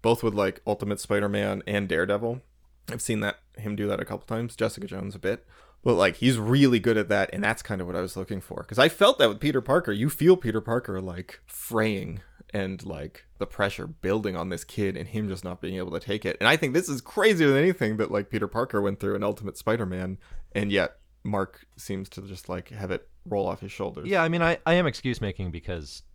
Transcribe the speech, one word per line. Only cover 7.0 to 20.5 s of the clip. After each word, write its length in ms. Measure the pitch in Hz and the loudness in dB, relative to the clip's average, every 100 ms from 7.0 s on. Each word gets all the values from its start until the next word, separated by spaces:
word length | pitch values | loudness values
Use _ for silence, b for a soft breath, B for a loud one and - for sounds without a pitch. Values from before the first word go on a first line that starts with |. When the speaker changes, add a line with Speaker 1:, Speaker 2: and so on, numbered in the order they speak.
| 92 | 2
Speaker 1:
that, 220 | 101 95 | 2 0
and 100 | 95 | 0
that's 180 | 101 113 | -2 -2
kind 180 | - 98 | -6 -6
of 60 | 90 | -4
what 100 | 90 | -4
I 60 | |
was 140 | 92 - | -4 -6
looking 240 | 92 95 | -8 -8
for. 220 | - - | -8 -12
'Cause 140 | - 107 | -4 4
I 100 | 151 | 4
felt 280 | - 202 - | 6 4 6
that 100 | 117 | 4
with 120 | 104 | 4
Peter 220 | 147 135 | 0 0
Parker. 300 | 123 156 165 | 2 2 2
You 180 | 101 139 | 0 0
feel 260 | - 165 185 | 4 6 6
Peter 240 | 117 107 | 4 -2
Parker, 400 | 117 120 - 92 | 0 -2 -2 -6
like, 400 | 95 87 - - - | -6 -10 -12 -18 -16
fraying 720 | - - 113 110 98 98 95 b b - | -14 -2 2 2 0 -6 -10 b b -8
and, 320 | 104 95 95 | -4 -4 -6
like, 420 | 98 78 76 - _ - | -10 -10 -10 -14 _ -8
the 80 | 101 | -8
pressure 400 | - 101 - 87 | -2 -2 -2 -12
building 500 | - 92 107 104 90 | -6 -2 0 0 -4
on 120 | 90 | -4
this 140 | 85 | -6
kid 320 | - - 98 82 | -8 -2 -2 -2
and 120 | 92 | -6
him 200 | 110 104 | -6 -4
just 160 | 92 | -6
not 160 | 90 90 | -8 -8
being 160 | 85 92 | -8 -6
able 160 | 90 | -6
to 80 | 85 | -6
take 260 | - 104 98 | -4 -2 -2
it. 100 | - | 2
And 80 | 110 | 4
I 80 | 156 | 4
think 180 | 139 | 2
this 140 | 147 180 | 0 -2
is 120 | 135 | -8
crazier 480 | - - 214 185 147 | -6 2 4 6 6
than 80 | 135 | 6
anything 400 | 175 175 110 107 | 4 2 0 0
that, 140 | 107 | 0
like, 180 | 101 101 | 0 -2
Peter 200 | 110 101 | -4 -2
Parker 340 | 113 127 104 | -2 0 0
went 180 | 101 98 | 0 -2
through 140 | 98 | -2
in 80 | 101 | 0
Ultimate 340 | 101 104 101 - | -2 -4 -8 -6
Spider-Man, 640 | - 117 95 92 92 98 b b b | -2 0 0 -4 -6 -8 b b b